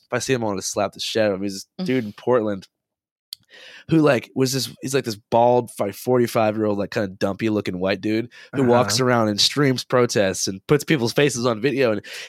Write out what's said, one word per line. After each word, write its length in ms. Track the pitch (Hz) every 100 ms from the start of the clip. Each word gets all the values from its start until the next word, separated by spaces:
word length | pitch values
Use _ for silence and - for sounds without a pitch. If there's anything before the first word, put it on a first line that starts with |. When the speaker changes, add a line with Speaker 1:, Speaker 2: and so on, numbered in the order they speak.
| _
Speaker 1:
I 60 | 123
see 140 | -
him, 100 | 127
I 40 | 110
wanna 160 | 95
slap 300 | - 110 98
the 60 | -
shit 220 | - 113
out 100 | 107
of 60 | 95
him. 60 |
He's 100 | 101
this 140 | 98 - -
Speaker 2:
Mm. 60 | 185
Speaker 1:
dude 200 | 131 104
in 80 |
Portland 540 | - - 123 107 98 - _ _ _ _ _ _ - _ - - - -
who, 100 | 160
like, 300 | 147 120 - 127
was 160 | 131
this, 180 | 131 117 -
he's, 120 | 131
like, 120 | 135 120
this 100 | 107
bald, 560 | _ 117 120 123 110
fi-, 220 | - 104
forty-five-year-old, 840 | - 123 127 117 117 107 107 104 101
like, 140 | 92
kinda 160 | 117 98
dumpy 420 | 95 98 92 110
looking 300 | 104 101 92
white 220 | 95 98
dude 280 | 107 110 117 - -
who 120 | 139 123
walks 300 | 120 113 113
Speaker 3:
Uh-huh. 100 | 127
Speaker 1:
around 240 | 117 107
and 100 | 101
streams 460 | - 139 139 123 -
protests 640 | 127 120 117 95 90 -
and 100 | 95 -
puts 160 | 147
people's 300 | - 151 117
faces 320 | - 143 123 123
on 160 | 110
video. 320 | 135 120 120
And 120 | 104 - -